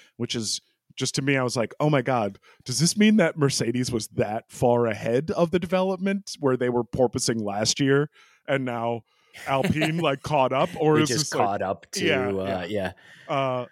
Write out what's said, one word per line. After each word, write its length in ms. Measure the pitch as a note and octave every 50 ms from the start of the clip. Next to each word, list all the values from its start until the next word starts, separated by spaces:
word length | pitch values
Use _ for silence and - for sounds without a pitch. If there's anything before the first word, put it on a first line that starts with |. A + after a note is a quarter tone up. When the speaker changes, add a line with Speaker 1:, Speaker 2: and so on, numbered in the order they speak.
| - _ _
Speaker 1:
which 180 | - A#2+ - -
is 260 | B2 G#2+ G2 - - _ _ _ _ _ _ -
just, 200 | - C3+ - -
to 60 | D3
me, 160 | C3+ C#3 C#3
I 60 | C3+ B2+
was 120 | A#2+ -
like, 180 | B2+ A2 - - -
"Oh 100 | D3 D3+
my 120 | D3+ C3+
God, 380 | A#2 C3+ C3 A#2+ G#2 G2+ G2 - _ - _ _ -
does 140 | - B2 A2+
this 180 | D#3+ F3 -
mean 200 | G#3 G#3 A3 G#3+
that 200 | G#3+ E3+ D#3+ -
Mercedes 520 | D#3 C#3+ C#3 - - B2+ A2+ A#2 B2 B2+ B2
was 160 | A#2+ A2 - -
that 400 | - B2 A2+ G#2 G#2+ A2+ - _
far 340 | - - B2+ A#2+ A#2+ A#2+ A#2+
ahead 460 | A2+ G#2 G#2+ - A2+ A#2 C3 D#3 F3+
of 200 | G3+ E3 F3 E3
the 80 | E3 F3+
development 760 | F#3 E3 F#3 F#3 F#3+ F#3+ F#3+ F3 F#3+ G3 G3+ G3 - - - -
where 180 | D3+ C3 B2+
they 100 | B2 B2+ B2
were 140 | A#2+ A#2+ A2+
porpoising 580 | - - - B2+ A#2 - C3 - - A#2 A2+
last 380 | G#2 G#2 G2+ G#2 A2 - - -
year 300 | C#3+ C3+ C#3 C#3 D3 - _ _ - _ _ _ -
and 180 | - C#3 C3+ C3
now 380 | B2+ A#2+ A#2 A#2 A#2 A#2 A2+ - _ _ _ _ _ - - -
Alpine, 500 | C#3 C#3 C3+ - - - D#3 D#3+ D#3+ D#3+
Speaker 2:
<laughs> 20 | E3+
Speaker 1:
like, 240 | E3 C#3+ C#3 C3+ -
caught 280 | - D3+ C#3 C3 B2
up?" 180 | B2+ C3+ D#3+ F3 F3 E3
Or 180 | D#3 D#3 D3+
Speaker 2:
They 60 | D#3 D#3
Speaker 1:
is 60 | C#3+
Speaker 2:
just 100 | B2 - D3 -
Speaker 1:
this, 40 | -
like, 100 | C#3 A2
Speaker 2:
caught 140 | G2 G2+ G2
up 240 | G2 F#2 G2+ - - -
to, 140 | - F#3 F3
Speaker 1:
Yeah, 220 | E3 D3 C3 B2 A2
Speaker 2:
uh, 40 | G2
Speaker 1:
yeah. 320 | F#2+ F#2+ G2 F#2+ F2+ F2+
Speaker 2:
yeah. 260 | F2 G#2+ G2+ F#2 F2+ F#2 _ - - - - - - D3+
Speaker 1:
Uh, 340 | C3+ C3+ C3 B2+ B2 B2 -